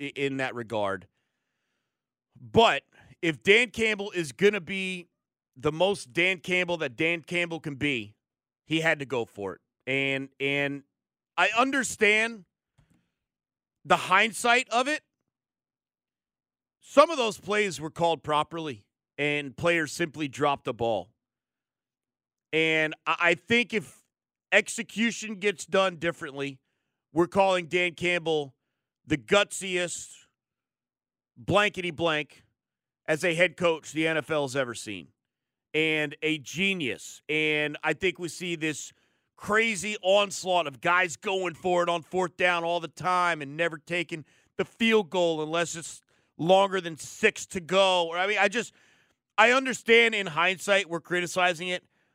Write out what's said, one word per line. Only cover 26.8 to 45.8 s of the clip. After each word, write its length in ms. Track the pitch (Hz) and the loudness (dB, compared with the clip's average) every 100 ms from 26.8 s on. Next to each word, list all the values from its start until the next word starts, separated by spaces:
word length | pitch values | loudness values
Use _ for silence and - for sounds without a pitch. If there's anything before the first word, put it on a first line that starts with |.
| _ _ _ | _ _ _
we're 160 | 147 175 | 0 2
calling 380 | 196 190 185 160 | 4 4 2 0
Dan 260 | 180 180 | 0 0
Campbell 600 | 156 175 175 160 156 139 - _ _ _ _ - | -2 -2 0 0 -2 -2 -12 _ _ _ _ -4
the 100 | 147 | -4
gutsiest 920 | 107 202 208 - 190 180 175 - - - _ _ _ _ _ _ _ _ _ _ _ - | 2 2 2 -2 -4 -4 -4 -8 -14 -20 _ _ _ _ _ _ _ _ _ _ _ -12
blankety 540 | 113 185 208 185 175 | 2 4 4 0 -6
blank 540 | 147 170 151 151 - _ _ _ _ _ _ - | -2 0 0 -4 -14 _ _ _ _ _ _ -4
as 180 | 156 | 0
a 100 | 180 | 0
head 220 | 165 180 - | 2 2 2
coach 360 | 175 160 - | 0 0 -4
the 140 | 156 160 | -2 0
N 100 | 160 | 0
F 140 | 139 | -2
L 120 | 156 | -2
has 140 | 139 135 | -2 -2
ever 180 | 123 | -4
seen, 340 | 113 - 95 69 _ _ _ _ _ _ | -6 -10 -12 -14 _ _ _ _ _ _
and 440 | 151 160 156 147 151 | -2 0 0 -4 -4
a 160 | 160 156 | -4 -4
genius. 840 | 123 143 196 185 131 87 - - - | -6 -2 -2 0 -4 -6 -12 -14 -6
And 500 | 151 156 151 151 151 | -2 0 0 -2 -4
I 100 | 156 | -4
think 260 | 156 185 175 | -2 -4 -4
we 100 | 170 | -8
see 280 | - 180 165 | -8 -8 -4
this 360 | 156 147 - - _ _ _ _ | -4 -6 -12 -20 _ _ _ _
crazy 600 | - 214 226 196 202 208 | -2 0 0 -2 -6 -2
onslaught 640 | 180 202 202 - 180 175 147 | 4 4 2 -2 0 0 0
of 140 | 131 | -2
guys 360 | 170 180 180 135 | 2 2 2 -4
going 380 | - 190 180 | -4 -2 -4
for 280 | 156 185 180 | -4 0 2
it 60 | 175 | 2
on 140 | 170 | -2
fourth 340 | - 185 180 - | -2 -4 -4 0
down 260 | 180 175 | 2 2
all 160 | 170 170 | 0 -2
the 100 | 165 | -4
time 520 | - 165 180 175 160 | -6 0 2 2 0
and 160 | 139 151 | -4 -2
never 220 | 170 156 | -2 -4
taking 460 | - 175 170 165 - _ _ - | -6 -6 -4 -10 -14 _ _ -8
the 60 | |
field 440 | 185 - 226 220 165 | -6 0 4 4 2
goal 340 | 185 170 156 | 2 2 0
unless 340 | 156 165 170 | -2 -2 -2
it's 260 | 165 | -6